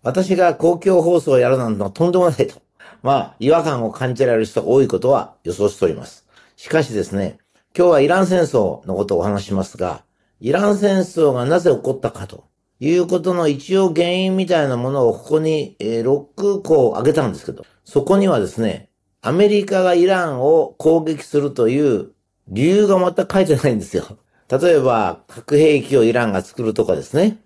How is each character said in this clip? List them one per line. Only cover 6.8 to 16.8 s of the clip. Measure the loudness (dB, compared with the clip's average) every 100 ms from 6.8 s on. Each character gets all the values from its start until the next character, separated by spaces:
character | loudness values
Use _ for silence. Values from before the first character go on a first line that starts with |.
し | -2
で | -4
す | -4
ね、 | -4 -6 -8 _ _ _ 0
今 | 4
日 |
は | 4
イ | 4
ラ | 2
ン | 2
戦 | 2
争 | 2 0 0 -4 -8
の | -4
こ |
と | -2 -2
を |
お |
話 | 0 -4 -4
し |
ま | -4 -4
す | -6
が、 | -8 -8 _ _ _ _
イ | -4
ラ | 0 0
ン | 0
戦 | 0 0
争 | -2 0 0
が | 0
な | 0 2
ぜ | 2
起 | 0
こ | -2
っ | -4
た | -6
か | -8 -16
と | -18 _ _ _ _
い | -2 0
う | 0
こ | -2
と | -2
の | -2 -2
一 | -4 -2 0
応 | 0
原 | 0 -2
因 | 0 -2 -2
み | 0
た | 0
い | 0
な | -2
も | -4
の | 0 0
を |
こ | 0 -2
こ | -2
に、 | 0 -2 -6 _
え | -6 -2
ー、 | 0
六 | -2 -4 -4 -2 -2
個 | 0 2